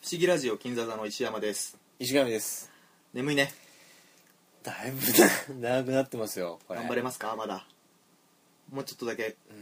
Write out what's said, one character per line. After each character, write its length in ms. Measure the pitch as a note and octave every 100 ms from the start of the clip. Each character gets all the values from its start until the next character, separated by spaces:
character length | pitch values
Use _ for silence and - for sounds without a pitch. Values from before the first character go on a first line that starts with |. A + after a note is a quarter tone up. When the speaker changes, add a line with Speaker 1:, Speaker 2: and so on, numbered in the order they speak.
| -
Speaker 1:
ち 80 | F3
ぎ 80 | F3
ラ 140 | E3+
ジ 100 | B2+
オ 80 | G#2
金 160 | B2
座 140 | A#2+ A2+
座 80 | A2
の 100 | G#2+
石 160 | G#2
山 180 | A#2 A2
で 140 | G#2+
す。 240 | G2+ - - _ _
Speaker 2:
石 160 | B2+ C#3
上 100 | B2+
で 140 | A2
す。 320 | - - - - - _ _
Speaker 1:
眠 200 | A#2+ C3+
い 20 | D3
ね。 180 | C#3 - - - - - - - _ _ _ _
Speaker 2:
だ 80 | - - B2
い 20 |
ぶ 720 | C3+ C3 - - - - C3+
な、 100 | A#2+
<laughs> 80 | B2+
長 60 |
く 80 | B2+
な 120 | C3
っ 60 | C3+
て 80 | B2
ま 100 | G#2+
す 120 | G#2
よ、 200 | F2 E2+ -
こ 60 |
れ。 60 | F2+
Speaker 1:
頑 100 | A#2
張 60 | A#2+
れ 80 |
ま 80 | B2+
す 80 | -
か、 160 | A2 A2
ま 100 | A2
だ。 220 | F#2+ - _ _ _ _ _ _ _ _ _ -
も 100 | C3+
う 20 |
ち 100 | C3
ょ 20 | -
っ 20 |
と 80 | A#2+
だ 100 | A2+
け 200 | A2 - _ G#2+